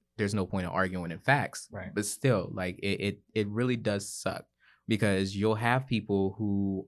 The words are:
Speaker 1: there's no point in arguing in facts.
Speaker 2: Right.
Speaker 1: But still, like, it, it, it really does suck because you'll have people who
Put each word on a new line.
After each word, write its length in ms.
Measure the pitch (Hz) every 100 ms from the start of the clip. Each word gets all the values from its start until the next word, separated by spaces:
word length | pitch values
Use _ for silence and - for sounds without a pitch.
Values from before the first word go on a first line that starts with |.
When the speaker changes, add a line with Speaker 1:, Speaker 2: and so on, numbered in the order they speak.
| _ -
Speaker 1:
there's 200 | 104 107
no 100 | 90
point 200 | 98 90
in 40 |
arguing 380 | 92 92 92 85
in 80 | 85
facts. 500 | - 139 101 - -
Speaker 2:
Right. 180 | 92 95
Speaker 1:
But 140 | 101 104
still, 460 | - 135 107 85
like, 240 | 98 90 90
it, 180 | 98 98
it, 180 | 101 98 _
it 140 | 110 101
really 300 | 104 127 120
does 300 | 110 101 -
suck 380 | - - - - _ _ _ -
because 480 | 110 104 95 98 98
you'll 200 | 107 107
have 320 | 117 127 135
people 480 | 110 104 101 95 95
who 480 | 104 101 98 95